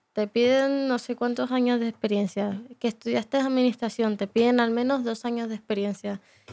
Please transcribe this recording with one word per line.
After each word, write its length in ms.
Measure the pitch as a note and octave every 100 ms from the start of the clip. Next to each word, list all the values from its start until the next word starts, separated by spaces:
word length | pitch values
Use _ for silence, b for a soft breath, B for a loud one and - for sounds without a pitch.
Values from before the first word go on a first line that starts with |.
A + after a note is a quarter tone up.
| _
te 140 | - G#3
piden 600 | A#3 A#3+ C4 C4+ C#4 C4+
no 100 | A#3+
sé 160 | - B3
cuántos 360 | A#3+ A#3+ B3+
años 280 | B3+ B3 A#3+
de 80 | A#3
experiencia, 720 | - G#3+ G3+ G3+ G3+ G3+ G3 A#3+ -
que 80 | A#3
estudiaste 500 | A3 A#3 A#3+ A3 C4+
administración, 800 | C4 C4 B3+ A3+ A3+ - A3 G3+
te 100 | G3+
piden 320 | A3+ A#3 B3
al 120 | A#3
menos 320 | A#3 B3+ C#4
dos 220 | A#3 A3+ B3
años 220 | A#3 A3+
de 60 | A3
experiencia. 680 | - G3+ G3+ G3 G3+ G3 B B B